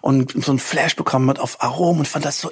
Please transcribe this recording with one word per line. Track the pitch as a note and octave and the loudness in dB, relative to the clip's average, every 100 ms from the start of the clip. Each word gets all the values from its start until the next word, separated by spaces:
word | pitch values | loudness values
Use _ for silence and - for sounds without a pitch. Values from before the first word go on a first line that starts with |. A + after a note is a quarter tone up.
und | - C3+ B2+ - | 2 2 2 0
so | - | 0
ein | - | 0
Flash | - - E3 - | 0 0 0 -2
bekommen | - C3 C3 | 0 2 2
hat | C#3 | 0
auf | - - | -4 -4
Aromen | B2+ C#3+ F3 E3+ | -4 0 2 2
und | C#3+ | 0
fand | D3+ | -2
das | C#3+ - | -4 -4
so | D#3+ | -8